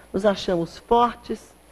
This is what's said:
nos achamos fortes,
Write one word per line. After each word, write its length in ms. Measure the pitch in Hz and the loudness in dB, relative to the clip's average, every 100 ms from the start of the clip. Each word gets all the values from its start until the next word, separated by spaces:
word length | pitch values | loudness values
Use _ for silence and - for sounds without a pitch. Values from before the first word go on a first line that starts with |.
| - | -10
nos 120 | 190 | -2
achamos 540 | 208 190 - 175 165 - | 0 0 -2 -2 -2 -8
fortes, 760 | - 233 240 - - 220 - - _ | 0 2 2 -2 -10 -12 -12 -20 _